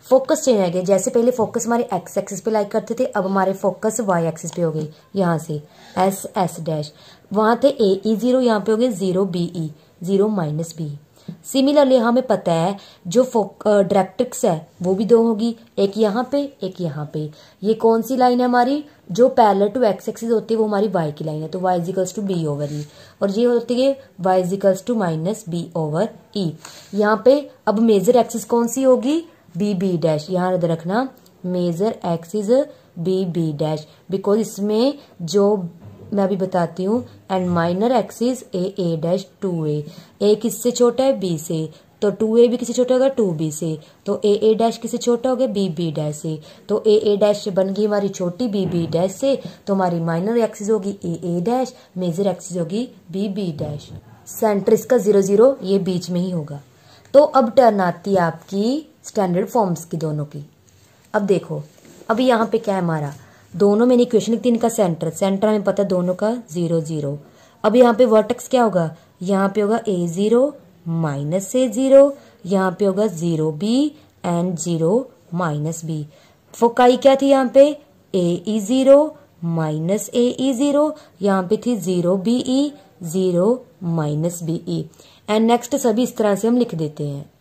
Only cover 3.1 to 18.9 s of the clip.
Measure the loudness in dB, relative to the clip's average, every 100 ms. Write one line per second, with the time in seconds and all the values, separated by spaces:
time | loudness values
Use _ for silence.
3.1 | -2 0 0 0 0 -4 -2 -4 -2 0
4.1 | 0 0 -4 -10 -4 -2 -2 -8 -12 _
5.1 | -2 0 0 -4 -10 -10 -20 -10 -2 -2
6.1 | -2 -8 -4 -4 -4 -6 -6 -6 -14 -20
7.1 | -20 _ 0 2 4 2 2 2 2 0
8.1 | 0 2 2 2 0 0 0 0 0 -2
9.1 | 0 0 -2 -4 -4 -8 -10 _ _ -2
10.1 | 0 2 0 -2 -4 -8 -8 -10 -10 _
11.1 | _ -20 -18 -2 0 4 4 6 4 4
12.1 | 2 2 -2 0 0 0 -4 -14 -16 0
13.1 | 2 2 0 -2 -4 2 2 4 2 0
14.1 | -2 -4 0 -2 -2 -6 _ -2 0 4
15.1 | 4 4 0 -2 -4 -10 -2 -2 2 0
16.1 | 0 -2 -2 -4 -8 -10 -6 -8 -6 -8
17.1 | -8 -8 -12 -20 _ -2 2 2 2 0
18.1 | 2 2 2 2 2 2 0 -6